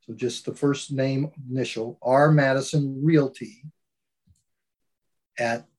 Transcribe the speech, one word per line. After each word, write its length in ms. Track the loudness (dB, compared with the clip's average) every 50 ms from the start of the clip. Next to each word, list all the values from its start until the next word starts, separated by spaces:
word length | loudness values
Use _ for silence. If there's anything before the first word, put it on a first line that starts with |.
| _
So 80 | -16 -10
just 320 | -6 -6 -6 -6 -6 -10
the 100 | -12 -8
first 340 | -2 0 0 0 0 -4 -8
name 420 | -4 -4 -2 -2 -2 -2 -4 -4 _ -14 -12 -8
initial, 460 | -4 -4 -4 -4 -4 -8 -8 -8 -10 _
R 300 | -2 2 4 6 6 6
Mattieson 680 | 6 6 4 4 2 0 -2 -2 -2 -2 -2 -2 -4 -2 0
Realty 640 | 4 4 4 4 2 -4 -10 -16 -16 -16 _ -20 -20 _ _ _ _ _ _ _ _ _ _ _ _ _ _ _ _ _ _ _ _ _ _ _ _ _ _ _ _ _ _ _ _ _ -4
at 280 | -4 -4 -4 -4 -8 _ _